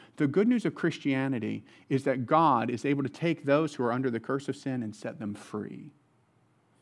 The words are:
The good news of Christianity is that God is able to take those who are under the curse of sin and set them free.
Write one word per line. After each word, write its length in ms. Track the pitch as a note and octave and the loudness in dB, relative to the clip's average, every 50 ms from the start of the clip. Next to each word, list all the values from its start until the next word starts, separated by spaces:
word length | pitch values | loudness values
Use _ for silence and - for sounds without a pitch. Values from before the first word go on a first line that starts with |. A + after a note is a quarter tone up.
| - - _ - | -20 -14 _ -2
The 100 | D3+ C#3 | 0 2
good 200 | - F#3 G#3+ A#3 | 2 4 4 4
news 180 | B3 A3+ - | 2 2 0
of 100 | E3 - | -2 -2
Christianity 880 | - - E3 - - - D3 C3+ C3+ C3+ C3+ C3+ A#2 G#2+ G#2+ G#2+ G#2+ - - - - - - | -2 -2 -2 -2 -2 -2 0 0 0 0 0 -2 -2 -2 -4 -4 -6 -8 -12 -20 -20 -4 -2
is 160 | C#3+ C3 - | -2 0 0
that 220 | C#3+ C3 C3 B2 | 0 0 -2 2
God 440 | - D#3+ D#3 E3 D#3 C3 A#2 A2 A#2+ | 4 6 6 8 6 6 4 4 0
is 140 | A#2+ A2+ - | -2 -2 0
able 200 | C#3 C#3+ C#3 C3+ | 0 0 0 0
to 60 | B2+ | -2
take 360 | - - D#3+ E3+ D#3+ D#3+ - | -4 -2 -2 -2 -2 0 2
those 300 | C#3 C#3 D3+ D#3+ D3 - | 2 4 4 4 2 -2
who 80 | - B2 | -2 0
are 100 | A#2+ A#2 | 0 0
under 160 | B2+ C3 C3 | 0 0 -2
the 100 | A#2 A2+ | -2 -4
curse 300 | A#2 - C3 C#3 C#3 - | -4 -4 -4 -4 -4 -6
of 60 | B2+ - | -8 -6
sin 260 | - C#3 C3 B2+ A#2 | -6 -6 -4 -4 -4
and 100 | G#2+ G#2 | -6 -8
set 260 | - - A#2+ - - | -10 -10 -10 -10 -8
them 160 | A2 G#2 G#2 | -8 -8 -8
free. 560 | G#2 - - - G#2 G2+ - - - - - - _ _ _ _ _ _ _ _ _ _ _ _ _ _ _ _ _ | -10 -10 -10 -8 -8 -8 -8 -10 -14 -16 -16 -20 _ _ _ _ _ _ _ _ _ _ _ _ _ _ _ _ _